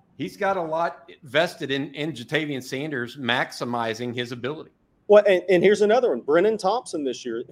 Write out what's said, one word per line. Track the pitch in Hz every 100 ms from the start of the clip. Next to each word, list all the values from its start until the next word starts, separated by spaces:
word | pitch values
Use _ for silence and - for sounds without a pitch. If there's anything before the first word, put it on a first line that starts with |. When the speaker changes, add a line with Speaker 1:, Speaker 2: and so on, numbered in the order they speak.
| _ _
Speaker 1:
he's | 175 -
got | 196 190
a |
lot | 165 160 170 - - -
vested | 135 139 170 - 139
in, | 139 147
in | 151 156
Jatavion | 123 117 147 151 135
Sanders | 123 135 151 135 120 143
maximizing | 123 127 165 - 131 120 113 110 123
his | 117 120
ability. | 123 120 156 143 _ _ _ -
Speaker 2:
Well, | 208 208
and, | 180 -
and | 180
here's | 185 202
another | 208 233 240
one. | 123
Brennan | - 160 208 220
Thompson | 190 233 - 165
this | 135 120
year | 123 113 127